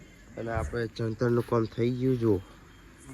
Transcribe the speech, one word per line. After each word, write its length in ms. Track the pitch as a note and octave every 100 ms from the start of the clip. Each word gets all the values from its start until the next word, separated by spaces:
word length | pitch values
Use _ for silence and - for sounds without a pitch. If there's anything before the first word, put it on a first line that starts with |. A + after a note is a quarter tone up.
| - - - A#2
અને 120 | A2+
આપણે 360 | A2+ A2 A#2+ A2+
ચણતરનું 600 | - A2+ A2 A#2+ A#2+ -
કામ 180 | A#2+
થઈ 260 | A2 - A#2+
ગયું 260 | B2+ C3 B2+
જો. 240 | A#2 F#2 - - - - - - -